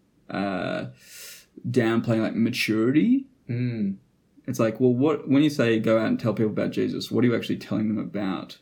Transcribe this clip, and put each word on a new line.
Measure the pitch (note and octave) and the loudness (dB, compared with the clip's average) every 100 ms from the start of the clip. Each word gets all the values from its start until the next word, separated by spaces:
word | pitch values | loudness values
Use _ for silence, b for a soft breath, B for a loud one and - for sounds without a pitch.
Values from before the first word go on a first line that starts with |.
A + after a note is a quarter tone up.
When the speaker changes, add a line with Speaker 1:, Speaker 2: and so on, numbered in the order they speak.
| _ _ - | _ _ -10
Speaker 1:
uh, | F#2+ G2 F2+ F2+ F2+ B2+ B B B B B B - B2 | -6 -4 -4 -4 -6 -8 B B B B B B -12 -2
downplaying, | B2 A2 A#2 - A2 | 2 2 2 2 0
like, | G#2 - | 0 0
maturity. | A2+ A#2 - G#2+ A#2 D3 G#3 C4+ - _ - | 0 0 0 2 2 4 4 2 0 _ -8
Speaker 2:
Mm. | A#2+ B2 A#2 G2+ G2 _ _ _ _ - | -4 -2 -2 -2 -4 _ _ _ _ -8
Speaker 1:
It's | B2 | 0
like, | A2+ - | 0 2
well, | B2+ | 2
what, | B2 D3 D3 - | 4 2 0 2
when | C3+ | 4
you | D3+ | 4
say, | D3 A#2 A2+ | 2 2 2
"Go | A2+ A2 | 2 2
out | A2 | 2
and | G2+ | 0
tell | A2+ | -2
people | G#2 A2 | 0 0
about | G2+ G2 | 0 -4
Jesus," | G#2 G#2+ F#2+ - | -2 -2 -4 -4
what | A2+ | 2
are | A#2+ | 2
you | A2+ | 2
actually | - - | -2 -6
telling | - A2 A2 | -4 -2 -2
them | G#2 | -2
about? | F2 G2 F#2+ E2 - - | -4 -6 -4 -6 -8 -18